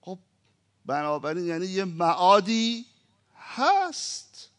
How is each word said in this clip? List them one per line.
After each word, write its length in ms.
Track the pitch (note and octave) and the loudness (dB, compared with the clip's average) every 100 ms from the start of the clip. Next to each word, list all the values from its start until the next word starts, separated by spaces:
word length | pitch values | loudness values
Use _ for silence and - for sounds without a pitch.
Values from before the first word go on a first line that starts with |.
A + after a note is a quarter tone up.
خب 180 | - F#3 _ _ _ _ _ _ - | -14 -16 _ _ _ _ _ _ -6
بنابراین 600 | C#3+ D3 D3 C#3 E3 E3+ | -4 -2 -4 -4 -4 -4
یعنی 200 | E3 F#3 | -4 -4
یه 200 | F#3 F#3+ | -4 -4
معادی 1000 | E3 E3+ E3+ F3+ G3+ F#3+ A3+ A3+ A#3 A#3+ _ _ _ _ _ | 0 0 4 6 6 6 0 0 -2 -10 _ _ _ _ _
هست 1120 | - - C#4 G4 F#4 D4+ - - - - - | -16 0 2 4 2 -4 -10 -10 -14 -20 -20